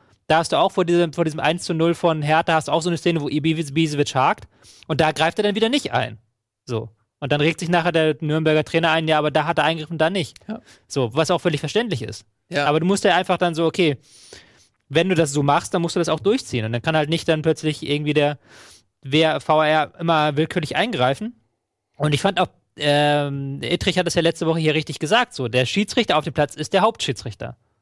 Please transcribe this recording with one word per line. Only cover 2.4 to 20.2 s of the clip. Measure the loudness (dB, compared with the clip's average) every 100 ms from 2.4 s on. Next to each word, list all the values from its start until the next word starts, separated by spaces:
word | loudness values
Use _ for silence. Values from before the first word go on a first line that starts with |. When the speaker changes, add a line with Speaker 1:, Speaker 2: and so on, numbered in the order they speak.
| 2
Speaker 1:
hast | 0 2
du |
auch | -2
so | 0
eine | -2
Szene, | 0 -2
wo | -2
Ibisevic | -2 0 -2 -2 -2 0 0 -2 2
hakt. | 2 0 -8 _ -20 -20 -6
Und | 2
da | 2
greift | 2 0 2
er |
dann | 0 0
wieder | 0
nicht | 0 -2
ein. | -2 -2 -8 _ _ _ _ -8
So. | -8 -8 _ _ _
Und | -2
dann | 0
regt | 0 0
sich | 0
nachher | 0 2
der | 2 0 0
Nürnberger | -2 0 2 2
Trainer | 2 0 2
ein, | 0 2
ja, | 0
aber | 2
da | 0 0
hat | 0
er | 0
eingegriffen, | -2 -6 -2
da | 0
nicht. | 0 -6 -10 -14
Speaker 2:
Ja. | -14 -14 -20 _
Speaker 1:
So, | -4 -2
was | 0 0
auch | 0
völlig | 0 -4
verständlich | -2 -2 -2 -4
ist. | -8 -12 -18 _ _
Speaker 2:
Ja. | -2 0
Speaker 1:
Aber | 2
du | 2
musst | 2
ja | 4 2
einfach | 2 0
dann | 0 0
so, | -2
okay, | 2 0 0 _ -20 -20 -20 -20 _ _ _ _
wenn | 0 2
du | 2
das | 2
so | 2
machst, | 2 2 0
dann | -2
musst | -2 -2
du |
das | -2
auch | -2
durchziehen. | 0 -2 -2 -4 -4
Und |
dann | -4
kann | 0 0
halt | 0
nicht | -2 0
dann | 0
plötzlich | 0 -2 -2 -6 -4
irgendwie | -2 0
der | 2 2 0 _ -20 -20 -20 _ _
wer-, | -2 2 2 0
V | 2 2
A | 4
R | 2 0 -4
immer | 0 2